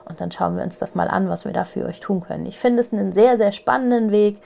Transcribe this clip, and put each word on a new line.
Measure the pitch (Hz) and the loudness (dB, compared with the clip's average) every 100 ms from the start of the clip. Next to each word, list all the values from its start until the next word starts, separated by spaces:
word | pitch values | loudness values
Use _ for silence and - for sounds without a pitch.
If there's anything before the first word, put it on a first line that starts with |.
| - | -16
und | 165 | -10
dann | 175 | -8
schauen | - 175 175 | -2 -2 -2
wir | |
uns | 175 - | -6 -6
das | - 185 | -6 -2
mal | 175 | -2
an, | 190 190 | 0 -2
was | 175 | -4
wir | 208 | -4
da | - | -4
für | 180 - | -4 -6
euch | - 170 | -8 -8
tun | - 196 | -4 -4
können. | - - 160 | -4 -8 -8
Ich | - | -2
finde | 247 240 | 0 2
es | 240 | 0
einen | 214 196 | -2 -2
sehr, | 185 240 240 | 4 6 6
sehr | 202 | 2
spannenden | 202 - 254 254 240 220 | 0 0 0 2 2 2
Weg, | 208 208 202 | 4 4 2